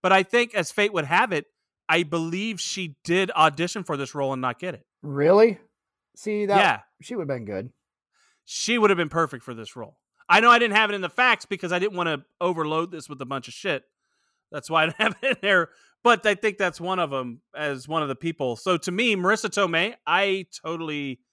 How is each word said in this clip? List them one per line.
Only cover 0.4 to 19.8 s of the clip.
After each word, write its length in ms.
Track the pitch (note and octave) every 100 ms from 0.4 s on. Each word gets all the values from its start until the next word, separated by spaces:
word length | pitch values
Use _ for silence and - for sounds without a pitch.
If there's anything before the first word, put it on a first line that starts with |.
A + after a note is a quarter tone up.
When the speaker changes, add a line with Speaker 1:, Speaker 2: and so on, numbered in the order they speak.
| A#3+
Speaker 1:
as 160 | G#3+ E3
fate 220 | - G#3
would 140 | F#3+ C#3
have 260 | F3 A#3
it, 140 | E3 - _ _ _ -
I 160 | E3
believe 560 | D#3 E3 E3 F3 A3 G3
she 340 | - - F3 C#3
did 300 | - F3+ F#3+
audition 500 | - D#3 C#3+ F3 G#3+
for 140 | E3+ C#3+
this 180 | C3+
role 180 | D3 C3+
and 80 | C3+
not 200 | B2+ A#2+
get 140 | F3+
it. 100 | C#3 _ _
Speaker 2:
Really? 600 | D#3+ C#3 D3+ G3+ A3+ F#3+ _ _ _ _ _ -
See, 300 | G#3+ G#3 G3+
that 100 | G3+
Speaker 1:
Yeah. 240 | G3 G#2+ _ _
Speaker 2:
she 140 | -
would 140 | A#3 D3
have 60 | B2+
been 60 |
good. 260 | G#2+ G2 B2 _ _ _ _ _ _ _
Speaker 1:
She 340 | - - - A#3
would 120 | G#3
have 60 | F3+
been 120 | D#3
perfect 360 | D#3+ D#3+ B2+
for 100 | -
this 220 | A2+ A2 B2+
role. 200 | G#2 _ _ _ -
I 120 | F3+
know 100 | A#3
I 80 | A#3+
didn't 160 | A#3
have 160 | G#3 G#3+
it 40 |
in 80 | G#3
the 60 | F3+
facts 360 | - B3+ A3 -
because 240 | G3 F3+
I 60 | F3
didn't 180 | G3+ F#3+
wanna 280 | E3 D3 _ _
overload 500 | F3 E3 D3+ D#3 F3
this 180 | E3+ C#3
with 140 | C#3
a 20 |
bunch 220 | C3 C#3 A#2+
of 80 |
shit. 300 | - G3 C#3 _ _ _ _ _ _ _
That's 180 | D3+ -
why 140 | D#3+
I 40 | D#3+
didn't 100 | -
<laughs> 40 |
have 160 | A3 -
it 60 | C4+
in 60 | -
there. 280 | G3 F#3+ E3 _ _ _
But 240 | A#3+ A3 G#3+
I 80 |
think 240 | G3+ A3 F#3+
that's 220 | F#3 -
one 180 | F3 F#3
of 140 | D#3+
'em 280 | C3+ B2 A#2 _
as 320 | C#3 D3+ C#3 C3
one 160 | D#3+
of 60 | D3
the 80 | C3
people. 400 | E3 D#3+ C3 A#2
So 200 | F#3+ F3
to 140 | -
me, 240 | F3+ A#3+
Marissa 340 | G3 F3+ G#3+ G#3+
Tomei, 460 | - F#3 E3